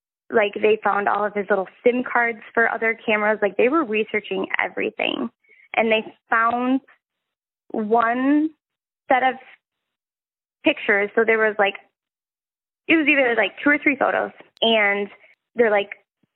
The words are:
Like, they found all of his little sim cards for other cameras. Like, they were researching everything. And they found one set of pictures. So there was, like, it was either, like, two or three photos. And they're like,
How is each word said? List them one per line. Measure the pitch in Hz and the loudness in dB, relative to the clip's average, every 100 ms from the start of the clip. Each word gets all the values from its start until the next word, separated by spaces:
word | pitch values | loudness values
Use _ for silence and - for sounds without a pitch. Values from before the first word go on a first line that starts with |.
| _ _ - | _ _ -4
Like, | 233 208 | 0 0
they | 208 214 214 | 0 0 2
found | 208 196 202 | 0 0 0
all | 202 208 | 0 -2
of | |
his | 202 196 | -4 -2
little | 202 185 - | -2 -4 -2
sim | 247 240 | 0 0
cards | 247 247 233 220 - | 0 0 0 -4 -6
for | - 226 | 0 0
other | 226 226 220 - | 0 -4 -4 -2
cameras. | 214 208 208 | 0 0 0
Like, | 202 190 | -2 0
they | 226 | 2
were | 320 | 2
researching | 254 214 214 214 - 190 - - | 0 -2 -2 -4 -6 -6 -4 -2
everything. | 185 180 - - - - - _ _ _ _ | -4 -4 -6 -4 -4 -4 -6 _ _ _ _
And | - 226 | -2 0
they | 220 214 - - | 0 -4 -14 -4
found | 226 233 240 247 262 - _ _ _ _ _ _ _ _ | 0 0 0 0 -2 -4 _ _ _ _ _ _ _ _
one | - 214 233 226 247 262 302 311 - _ _ _ _ - | -6 0 2 2 0 2 2 0 -4 _ _ _ _ 0
set | 254 | 2
of | 254 254 - - _ _ _ _ _ _ _ _ _ _ | 2 -2 -10 -20 _ _ _ _ _ _ _ _ _ _
pictures. | - 285 - 202 202 - | -2 0 0 0 0 0
So | 226 | 2
there | 226 | 2
was, | 220 208 | 2 0
like, | 202 202 _ _ _ _ _ _ _ _ _ _ - | -2 -2 _ _ _ _ _ _ _ _ _ _ -2
it | 320 | 0
was | 285 | 2
either, | 285 254 226 | 2 2 0
like, | 196 - | -2 -2
two | 294 | -2
or | 294 | 0
three | 247 185 | 0 0
photos. | 190 185 202 - - - | 0 0 -4 -8 -20 -4
And | 226 226 202 202 202 - - _ _ - | 0 2 2 0 -4 -10 -20 _ _ 0
they're | 233 | 2
like, | 208 202 - _ _ _ | 2 -2 -10 _ _ _